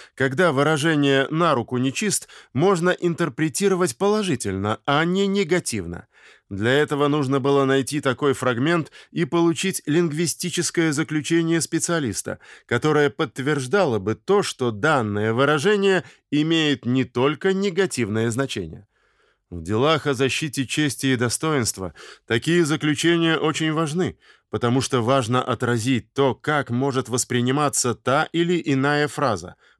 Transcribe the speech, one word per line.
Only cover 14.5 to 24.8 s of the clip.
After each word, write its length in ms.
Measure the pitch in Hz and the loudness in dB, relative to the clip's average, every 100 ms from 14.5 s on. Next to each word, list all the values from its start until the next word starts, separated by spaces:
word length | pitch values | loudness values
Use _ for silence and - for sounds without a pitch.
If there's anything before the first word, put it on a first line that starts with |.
| - 123 | -2 -4
данное 640 | 104 143 147 107 101 107 | 0 2 2 0 0 0
выражение 720 | 113 139 151 165 208 196 185 - - _ | 2 2 2 2 2 2 2 -2 -12 _
имеет 560 | 147 156 165 151 135 117 | -2 2 2 2 0 0
не 180 | 127 | -2
только 480 | 123 - 135 151 190 | 0 0 0 2 0
негативное 800 | 190 196 175 190 - 110 107 113 | 0 0 0 -2 -2 -2 0 0
значение. 560 | 113 139 - 85 87 101 _ _ _ _ _ _ | -2 -4 -6 -10 -12 -20 _ _ _ _ _ _
В 100 | 87 | -12
делах 460 | 82 110 143 160 147 | -4 0 2 2 0
о 80 | |
защите 520 | 123 131 - 156 131 123 | 0 0 0 -4 -4 -4
чести 400 | - 151 - 135 | -2 -2 -2 -2
и 100 | 127 | 0
достоинства 800 | 120 - 160 151 107 - 92 - - - - | 0 -2 -2 0 -2 -4 -10 -12 -20 -16 -4
такие 360 | 113 151 175 | -2 2 2
заключения 760 | 156 151 151 151 165 170 165 160 | 2 0 -2 0 0 2 2 0
очень 340 | 156 - 156 | 0 -2 -2
важны, 440 | 156 165 160 151 - _ _ _ | -2 -2 -2 -4 -6 _ _ _
потому 320 | 110 120 127 | -2 0 2